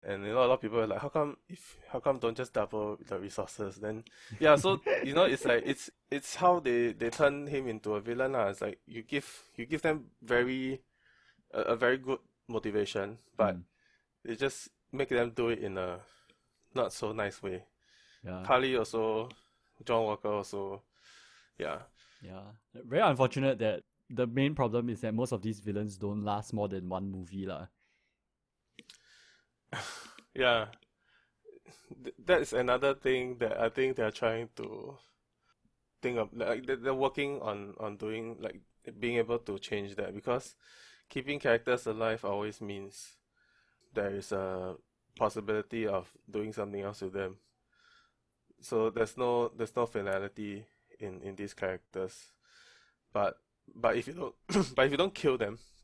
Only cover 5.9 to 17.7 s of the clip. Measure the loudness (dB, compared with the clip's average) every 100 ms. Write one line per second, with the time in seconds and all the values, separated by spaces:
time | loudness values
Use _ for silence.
5.9 | _ _ -6 -4 4 6 6 6 4 4
6.9 | 2 -2 4 4 4 -2 -2 -2 -4 -2
7.9 | -2 -2 0 0 2 0 0 -4 -6 -12
8.9 | -14 -4 -4 -4 -16 -20 -12 -4 -2 0
9.9 | 0 -4 _ 2 4 4 0 -2 -6 _
10.9 | _ _ _ _ _ _ -2 0 4 4
11.9 | 2 0 -4 _ _ _ -4 -2 0 0
12.9 | -2 -4 -6 _ _ 2 2 -8 _ _
13.9 | _ _ _ -8 -2 -2 -2 -14 _ _
14.9 | -4 0 2 2 2 0 0 -2 -4 -4
15.9 | -6 -12 _ _ _ _ _ _ -2 -2
16.9 | 0 -6 -2 -4 -4 -6 -8 -10